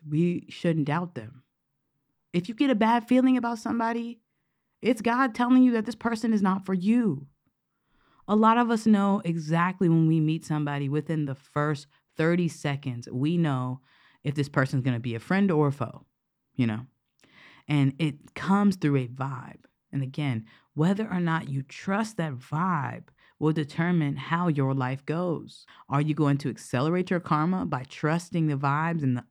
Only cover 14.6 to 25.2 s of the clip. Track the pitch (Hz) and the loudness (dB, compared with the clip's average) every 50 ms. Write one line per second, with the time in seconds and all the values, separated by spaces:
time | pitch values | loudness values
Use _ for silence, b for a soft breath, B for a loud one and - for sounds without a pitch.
14.6 | 131 135 147 131 120 135 123 113 123 123 113 113 - - 180 196 202 190 165 151 | 0 0 0 -2 0 -2 -2 -2 -4 -6 -8 -6 -4 -2 0 2 2 2 2 2
15.6 | 151 143 139 - 120 - - - - _ _ _ _ _ _ _ _ _ _ - | 2 2 0 -2 -6 -8 -10 -14 -20 _ _ _ _ _ _ _ _ _ _ -2
16.6 | 123 110 107 110 131 - _ _ _ _ _ _ b b b b b b b b | 0 0 -2 -4 -8 -12 _ _ _ _ _ _ b b b b b b b b
17.6 | b b 151 143 135 139 135 - 165 147 - - - - - - - 180 190 202 | b b 2 2 2 2 0 0 -4 -4 -4 -6 -14 -18 -14 -6 0 2 2 4
18.6 | 208 202 185 185 165 147 143 135 127 117 127 131 131 135 135 123 - - - - | 4 2 2 2 0 0 0 0 -2 -4 -6 -8 -8 -8 -8 -10 -12 -16 -18 -20
19.6 | _ _ _ _ _ _ - 139 135 131 135 156 147 135 120 110 110 b b b | _ _ _ _ _ _ -6 -6 -6 -6 -6 -4 -4 -2 -2 -4 -6 b b b
20.6 | b b b 143 156 180 202 208 220 220 185 180 175 165 160 160 - 143 139 135 | b b b 0 2 2 2 0 -2 -4 -2 -2 0 0 -2 -2 -4 -6 -6 -6
21.6 | 131 - - - - 190 196 208 220 220 - - 165 151 131 120 127 - 147 156 | -8 -8 -12 -10 -6 -4 -2 -2 -2 -4 -4 -4 -4 -4 -6 -8 -8 -6 -4 -2
22.6 | 180 190 175 147 131 120 113 - - _ _ b b b b b 147 156 156 160 | 0 0 -2 -2 -4 -6 -8 -10 -14 _ _ b b b b b -2 0 0 0
23.6 | 147 143 - - 165 175 180 165 151 139 143 139 127 - 165 170 180 175 147 143 | -4 -4 -2 -2 0 2 2 2 0 0 -2 -4 -4 -4 -2 0 0 0 0 0
24.6 | 135 135 135 139 127 127 135 131 - - 151 165 | 0 0 0 0 -2 -2 -4 -6 -6 -4 -4 -2